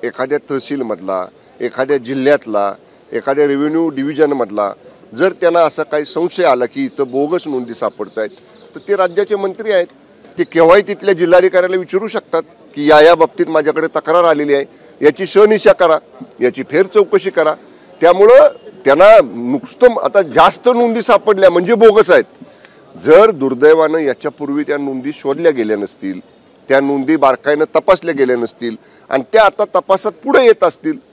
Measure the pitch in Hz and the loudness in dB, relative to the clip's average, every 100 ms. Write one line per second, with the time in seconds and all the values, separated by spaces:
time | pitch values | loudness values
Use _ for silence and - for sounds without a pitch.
0 | 120 - 131 143 _ 135 - 143 120 101 | -10 -8 -6 -6 _ -10 -8 -8 -8 -8
1 | 95 95 90 _ _ _ 123 120 135 143 | -8 -8 -10 _ _ _ -10 -6 -4 -4
2 | 117 135 131 143 113 104 101 98 _ _ | -4 -4 0 0 -2 -4 -4 -6 _ _
3 | _ 117 110 139 143 139 151 160 165 135 | _ -8 -4 -2 -2 -2 -4 -2 -4 -6
4 | 139 143 151 143 113 104 101 - - _ | -8 -2 -2 -2 -6 -4 -6 -8 -20 _
5 | _ 113 185 - 175 170 160 - 151 151 | _ -4 -4 -2 -2 0 -2 -2 -8 -6
6 | 147 - 175 - 165 127 120 139 131 - | -6 -6 -6 -2 -2 0 -4 -6 -10 -6
7 | 135 127 147 175 156 135 120 113 110 _ | -6 -4 -4 -4 -6 -10 -10 -8 -8 _
8 | 104 - 107 - _ _ - - - 196 | -12 -8 -10 -12 _ _ -20 -20 -6 -2
9 | 185 170 202 202 196 190 214 196 175 _ | -2 -2 -4 -4 -6 -8 -4 -2 -4 _
10 | _ _ - - 175 165 165 190 202 190 | _ _ -20 -8 -6 2 4 4 2 -6
11 | 196 180 170 180 185 180 180 185 180 190 | -2 -2 2 2 4 0 -2 -4 -4 -6
12 | 214 214 _ 165 156 _ _ - 147 151 | -6 -10 _ -8 -8 _ _ -6 2 6
13 | 156 170 156 190 160 156 151 151 160 156 | 6 4 0 -2 -4 -2 -2 -4 -6 -8
14 | 151 170 170 151 147 139 139 _ _ _ | -2 0 2 0 0 -2 -4 _ _ _
15 | 147 151 185 196 214 214 208 185 175 156 | 0 0 -2 2 2 4 2 2 2 0
16 | _ - - _ 123 135 131 165 190 214 | _ -20 -20 _ -4 -4 -6 -2 0 0
17 | 202 196 190 170 156 151 - _ _ - | 0 0 -2 -2 -2 -4 -12 _ _ -2
18 | 165 180 208 254 302 - - - 135 143 | 0 4 6 6 6 0 -20 -6 -2 4
19 | 202 220 139 113 120 135 - - 247 226 | 6 6 4 -6 -6 -6 -8 2 2 2
20 | 139 202 170 123 175 - 247 240 240 226 | -2 -2 0 2 2 2 -2 0 0 -2
21 | 214 202 208 196 190 175 180 233 226 208 | 0 0 2 4 4 2 0 2 4 4
22 | 196 156 107 _ - _ - _ _ - | 2 2 0 _ -20 _ -20 _ _ -10
23 | 107 160 220 170 135 123 147 160 156 160 | 4 6 6 2 -4 2 2 4 2 -2
24 | 147 120 151 131 143 143 143 143 139 131 | -4 -6 -8 -10 -8 -6 -4 -6 -6 -8
25 | 127 151 - 147 170 135 107 107 101 - | -10 -10 -6 0 0 0 -4 -4 -6 -10
26 | 95 92 _ _ _ _ _ 135 139 143 | -12 -12 _ _ _ _ _ 0 0 -4
27 | 131 156 135 127 - 147 156 160 - 185 | -2 0 0 0 -2 -2 0 -2 0 0
28 | 165 143 127 123 113 - 120 110 _ _ | 0 -2 -2 -2 -4 -8 -10 -10 _ _
29 | _ 135 127 220 202 - 208 185 - 190 | _ -8 -2 2 2 0 -4 -4 -2 -4
30 | 214 - 240 254 247 214 175 - 151 151 | -4 -8 -2 2 4 2 0 -2 -10 -10
31 | _ | _